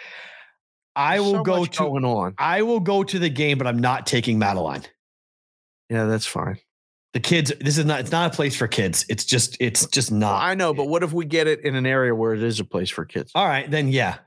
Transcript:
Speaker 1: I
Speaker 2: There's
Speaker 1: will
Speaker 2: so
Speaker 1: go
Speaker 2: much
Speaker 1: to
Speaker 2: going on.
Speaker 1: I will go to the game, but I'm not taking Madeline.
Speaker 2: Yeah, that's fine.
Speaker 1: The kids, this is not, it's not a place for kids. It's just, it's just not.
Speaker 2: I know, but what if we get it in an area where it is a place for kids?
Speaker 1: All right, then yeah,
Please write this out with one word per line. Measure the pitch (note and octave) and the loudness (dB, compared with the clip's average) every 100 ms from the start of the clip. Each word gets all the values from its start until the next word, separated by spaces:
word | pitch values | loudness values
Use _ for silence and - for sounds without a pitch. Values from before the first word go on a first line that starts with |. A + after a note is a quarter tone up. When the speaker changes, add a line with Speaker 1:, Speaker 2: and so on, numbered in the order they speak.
| - - - - - _ _ _ _ | -20 -18 -18 -20 -20 _ _ _ _
Speaker 1:
I | C#3+ C#3+ G3 | -2 0 2
Speaker 2:
There's | G3+ | 2
Speaker 1:
will | G3 | 0
Speaker 2:
so | |
Speaker 1:
go | D#3+ F3+ | 2 0
Speaker 2:
much | F3 - | 0 -2
Speaker 1:
to | |
Speaker 2:
going | D3+ C3+ | -2 0
on. | B2+ A2 F#2 G#2 | 0 0 -2 -2
Speaker 1:
I | D3 F#3 | -2 0
will | A3+ A#3 | 2 0
go | F3+ G3+ | 2 0
to | F#3+ F#3+ | 0 -2
the | E3+ | -2
game, | C3 D3+ C3+ | 0 0 0
but | B2+ | 0
I'm | A#2+ | 2
not | B2 C3 - | 2 0 0
taking | B2 A#2 A2 | 0 2 2
Madeline. | G2+ F#2+ D#2+ C#2 - _ _ _ _ _ _ _ _ _ - | 2 0 -2 -4 -10 _ _ _ _ _ _ _ _ _ -6
Speaker 2:
Yeah, | A2+ | -2
that's | A2 A2 - | 0 0 -2
fine. | - F2 F#2+ _ _ _ _ _ | -4 -4 -6 _ _ _ _ _
Speaker 1:
The | B2+ | -4
kids, | - E3+ C#3 D3+ | 2 2 2 -2
this | C#3 D3 | 0 2
is | |
not, | D3+ C#3+ | 2 0
it's | A#2+ | 0
not | E3 E3+ | 0 0
a | E3 | 0
place | C#3+ | -2
for | - A#2 | 0 -2
kids. | - G2 E2 - | 0 0 0 0
It's | G#2+ | -4
just, | - B2 - - | 0 2 0 0
it's | B2 - - | 0 2 2
just | C#3 B2+ | 0 0
not. | G#2+ G#2+ G2 | 2 2 2
Speaker 2:
I | E3+ | 0
know, | F#3+ F3 | 0 0
but | C#3+ C#3+ | 0 0
what | E3+ | 0
if | E3+ | 0
we | E3+ | -2
get | D#3 D#3+ D#3 | 0 0 2
it | D3+ | 2
in | D3 | 0
an | C3+ | 0
area | C3 C3+ B2+ | 2 2 2
where | A2+ A2+ | 2 2
it | G#2+ | 2
is | A#2 G#2+ | 0 -2
a | |
place | F#2+ F#2 F2+ | -2 -2 -4
for | - | -4
kids? | - - - | -6 -6 -4
Speaker 1:
All | E3+ G3 | 0 2
right, | C#3 C#3+ | 0 -2
then | D#3 C3+ | -2 0
yeah, | C3 G2 - | 2 0 -2